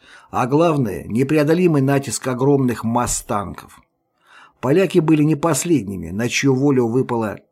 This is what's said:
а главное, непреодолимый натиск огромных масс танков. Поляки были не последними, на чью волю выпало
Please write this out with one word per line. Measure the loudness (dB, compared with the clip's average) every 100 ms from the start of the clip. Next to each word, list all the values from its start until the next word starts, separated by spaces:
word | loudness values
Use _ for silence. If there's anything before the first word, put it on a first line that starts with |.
| -20 -20 -8
а | -4 0
главное, | 2 2 2 -2 -4
непреодолимый | -4 -2 0 2 2 2 4 2
натиск | 2 0 -2 -6 -6
огромных | 0 2 2 2 -2
масс | -2 -2 -2 -4
танков. | -4 -6 -6 -12 -18 -20 _ _ _ _ _ -20 -20 _
Поляки | 0 2 2 2
были | 2 2
не | 2
последними, | 2 0 -2 0 -2 -2 -8 -8
на | -6 -4
чью | 0 0
волю | 2 2 2 2
выпало | 0 -2 -2 -4 -8 _